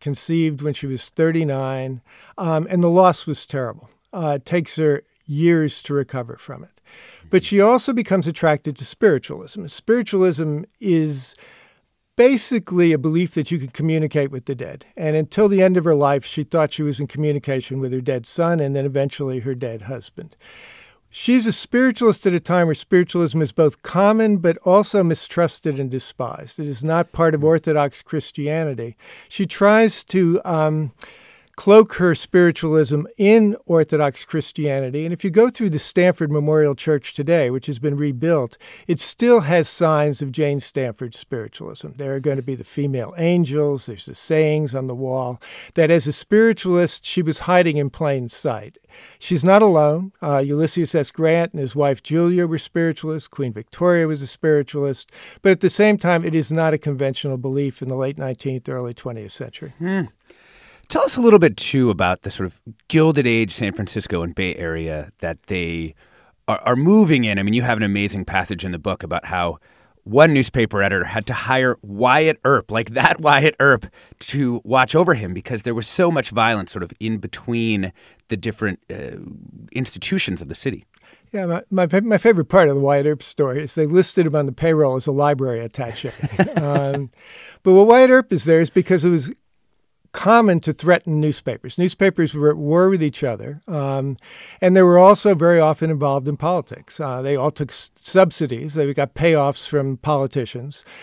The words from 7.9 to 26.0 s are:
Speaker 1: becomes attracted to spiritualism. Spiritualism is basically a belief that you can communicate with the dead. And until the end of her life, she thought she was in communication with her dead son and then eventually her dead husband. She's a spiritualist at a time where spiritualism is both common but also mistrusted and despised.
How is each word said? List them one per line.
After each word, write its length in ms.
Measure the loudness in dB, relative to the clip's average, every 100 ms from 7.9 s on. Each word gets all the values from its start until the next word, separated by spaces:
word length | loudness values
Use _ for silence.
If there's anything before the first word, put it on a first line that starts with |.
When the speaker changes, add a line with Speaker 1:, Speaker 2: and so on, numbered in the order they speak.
Speaker 1:
becomes 340 | -2 0 0 -2
attracted 500 | 0 0 0 -2 -10
to 80 |
spiritualism. 840 | -10 2 2 2 -2 -14 -14 -14 -12
Spiritualism 960 | -8 -2 0 0 0 2 0 -4 -6 -8 -8
is 540 | 0 0 0 -4 -10 -14 -20 -20 _ _ _ _ _ 2
basically 760 | 4 4 0 -4 -2 2 2
a 60 | 2
belief 340 | 0 0 -2
that 180 | -4 -4
you 80 | -6
can 100 | -8
communicate 640 | -6 -2 0 0 -2 -2
with 140 | -6
the 100 | -10
dead. 300 | -10 -10 -16 _ -8
And 200 | -2 -2
until 320 | -2 0 2
the 140 | 4
end 160 | 4 4
of 60 |
her 100 | 2
life, 320 | 2 2 0 -4
she 160 | -8
thought 320 | -4 -2 -2
she 80 | -2
was 180 | -6 -4
in 60 | -8
communication 760 | -4 -2 -2 -4 -6 -6 -6
with 120 | -6
her 100 | -6
dead 240 | -4 -4 -4
son 340 | -2 0 0
and 160 | 0 -2
then 80 |
eventually 560 | -2 -2 -2 -4 -6 -6
her 140 | -6
dead 280 | -6 -8 -10
husband. 540 | -12 -14 -14 -18 -20 _ -20 -20 -20 -20 -20 _ _
She's 380 | -8 0 2 2
a 60 |
spiritualist 760 | -2 0 2 2 2 2 2 0
at 80 |
a 60 | -2
time 260 | 0 2 2
where 80 |
spiritualism 680 | -2 0 2 2 0 0 0
is 120 | -2
both 300 | 2 2 0
common 560 | -4 2 4 4 2 2
but 200 | 0 0
also 440 | 4 4 4 2
mistrusted 760 | 2 0 -4 -2 -2 -2 -6 -4
and 120 | -6
despised. 680 | -8